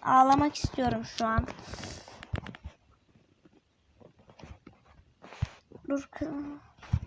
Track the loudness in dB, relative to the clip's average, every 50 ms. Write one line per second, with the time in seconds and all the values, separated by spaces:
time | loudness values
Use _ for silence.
0 | 2 6 8 8 10 8 8 6 6 2 0 -2 -4 -4 -2 0 0 0 0 -2
1 | -4 -8 -4 -2 0 2 2 2 0 0 -6 -14 -14 -14 -12 -12 -12 -12 -14 -14
2 | -16 -20 -20 -20 -10 -8 -8 -6 -6 -8 -16 -14 -16 -18 -18 _ _ _ -20 _
3 | _ _ _ -20 _ _ _ _ _ -20 _ _ _ _ _ _ _ _ _ _
4 | -20 -20 _ _ -20 -20 -20 _ -20 -20 -20 -20 _ -20 -20 _ _ -20 -20 -20
5 | -20 _ _ _ -20 -20 -4 -4 -4 -4 -4 -20 _ _ -20 -16 -4 -2 -2 -2
6 | -2 -8 -8 -8 -6 -6 -4 -6 -6 -8 -10 -14 -16 -20 _ -20 -4 -2 -2 -2
7 | -2